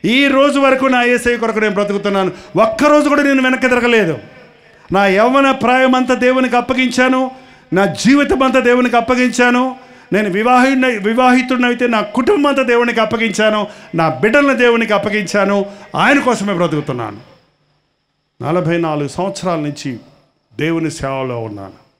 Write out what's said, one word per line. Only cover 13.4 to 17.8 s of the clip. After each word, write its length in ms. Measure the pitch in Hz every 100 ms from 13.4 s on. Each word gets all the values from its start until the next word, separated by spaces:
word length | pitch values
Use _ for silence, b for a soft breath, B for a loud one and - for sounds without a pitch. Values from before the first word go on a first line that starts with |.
| 214 214 208 B B
నా 140 | 165 160
బిడ్డలను 480 | - 196 285 285 254
దేవునికి 360 | 240 233 226
అప్పగించాను. 720 | 202 202 208 180 202 196 202 196 B B -
ఆయన 220 | 202 277
కోసమే 360 | 247 226 196
బ్రతుకుతున్నాను. 760 | 185 170 151 147 123 110 104 - _ _ _ _ _